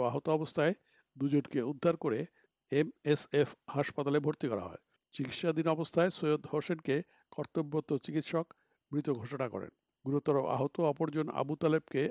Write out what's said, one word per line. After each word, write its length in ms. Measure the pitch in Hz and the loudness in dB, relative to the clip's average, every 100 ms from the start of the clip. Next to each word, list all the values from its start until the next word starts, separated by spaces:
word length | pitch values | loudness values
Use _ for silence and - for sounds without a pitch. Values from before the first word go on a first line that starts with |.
আহত 240 | 123 139 - | 0 0 0
অবস্থায় 460 | 156 156 - 151 202 _ _ _ - | 0 0 2 2 2 _ _ _ -4
দুজনকে 440 | 139 143 - 139 | 2 2 2 0
উদ্ধার 340 | 120 147 175 165 | -2 0 2 2
করে 220 | 151 113 170 _ _ _ _ | 0 -2 -4 _ _ _ _
এমএসএফ 760 | 135 156 - 147 147 - 147 139 - - | 0 0 -2 0 0 2 2 2 -2 -6
হাসপাতালে 500 | 139 143 - 143 147 | -4 -2 -2 0 0
ভর্তি 260 | 143 151 135 | 0 -2 -2
করা 160 | 104 | -4
হয়। 180 | 90 82 _ _ _ | -6 -12 _ _ _
চিকিৎসাধীন 520 | - 135 - 170 156 160 | -8 -6 -4 -2 0 2
অবস্থায় 420 | 156 160 165 180 | 0 0 2 2
সৈয়দ 320 | - 156 151 - | 2 0 0 0
হোসেনকে 500 | 151 - 165 - 139 - _ _ | -4 -2 -4 0 -2 -2 _ _
কর্তব্যরত 580 | - 147 170 147 151 - 143 | -10 -6 -4 -2 -2 -2 -4
চিকিৎসক 440 | - 156 - 165 170 - _ _ _ | -2 -4 -2 -2 -4 -10 _ _ _
মৃত 160 | 143 147 | -4 -2
ঘোষণা 340 | 120 123 135 123 | -2 -4 -4 -4
করেন। 240 | 98 - - _ _ | -4 -8 -14 _ _
গুরুতর 320 | 131 143 143 139 - | -2 0 2 2 2
আহত 280 | 135 139 - | 0 0 0
অপরজন 440 | 160 139 160 151 156 | 0 2 0 -2 -2
আবু 200 | - 135 151 | -2 -2 0
তালেবকে 460 | 160 156 - 135 147 | 2 2 0 -2 -2